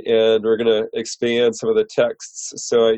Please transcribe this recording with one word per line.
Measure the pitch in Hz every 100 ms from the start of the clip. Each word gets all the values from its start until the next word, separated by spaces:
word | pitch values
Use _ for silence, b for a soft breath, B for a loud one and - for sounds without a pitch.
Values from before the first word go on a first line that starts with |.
| -
and | 113 110 110
we're | 107 110
gonna | 117 110 113
expand | 120 113 - 120 117 120 110
some | 113
of | 110
the |
texts. | 107 - 120 - - - - - -
So | 120
I, | 113